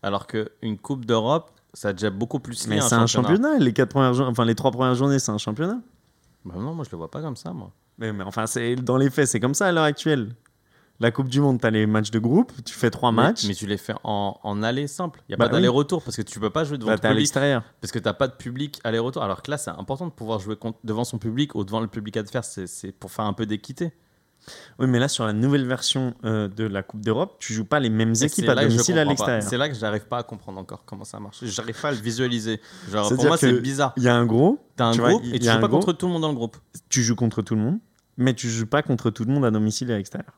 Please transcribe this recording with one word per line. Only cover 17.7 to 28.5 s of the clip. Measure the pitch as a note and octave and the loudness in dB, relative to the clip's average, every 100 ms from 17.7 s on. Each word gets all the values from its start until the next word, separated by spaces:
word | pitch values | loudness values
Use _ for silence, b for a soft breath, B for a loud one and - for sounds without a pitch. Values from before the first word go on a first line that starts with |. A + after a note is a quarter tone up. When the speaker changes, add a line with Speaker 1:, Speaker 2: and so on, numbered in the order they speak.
| _ | _
Speaker 1:
Parce | G#2 | -8
que | A#2 | -4
t'as | G#2+ | -2
pas | G2+ C3+ | 0 -2
de | |
public | - B2 B2+ D3 - | -2 -12 -8 -8 -6
aller-retour. | A#2 A2+ A#2+ C3 | -2 -2 -2 -4
Alors | A2 F#2 | -4 -4
que | - | -6
là, | C#3+ | -8
c'est | - | -8
important | D#2 G2 C3+ F3 | -10 -8 -8 -8
de | |
pouvoir | - A2 A2 | -10 -6 -4
jouer | F#2+ G#2+ | -4 -8
contre... | A2+ A2 | -8 -10
devant | A2 G#2+ | -6 -4
son | B2 A2+ | -4 -4
public | A2 A#2 D3 | -4 -2 -2
ou | - | -2
devant | G2 A2 | -4 -4
le | A2+ | -4
public | - G#2+ A2 | -8 -8 -8
adverse. | G2+ B2+ A2+ | -6 -8 -8
C'est, | - F2+ | -10 -12
c'est | - F#2 | -10 -14
pour | - F#2+ | -14 -14
faire | - G#2+ | -6 -4
un | |
peu | G2 A2 | -2 -4
d'équité. | G#2+ - C3 E3+ _ _ _ _ _ B B B B | -6 -8 -8 -8 _ _ _ _ _ B B B B
Speaker 2:
Oui, | B2+ | 2
mais | B2 | 2
là, | C#3 | 2
sur | - | 0
la | A2 | -2
nouvelle | G#2+ B2+ C#3+ B2+ | 0 2 2 0
version, | B2+ - C3+ B2+ A#2 | -4 -2 -2 -2 -4
euh, | A2 A2 G#2 | -2 -2 -2
de | G#2 | -4
la | A2 G2 | -4 -4
Coupe | F#2 G#2+ | -6 -6
d'Europe, | G#2+ A2 F3+ _ | -4 -2 -4 _
tu | - | -8
joues | A2 | -6
pas | G#2+ D3 | -2 0
les | B2+ | 0
mêmes | A2 A2+ A2+ | 2 2 2
Speaker 1:
Et | |
Speaker 2:
équipes | C#3+ - | 0 0
Speaker 1:
c'est | |
Speaker 2:
à | - | 2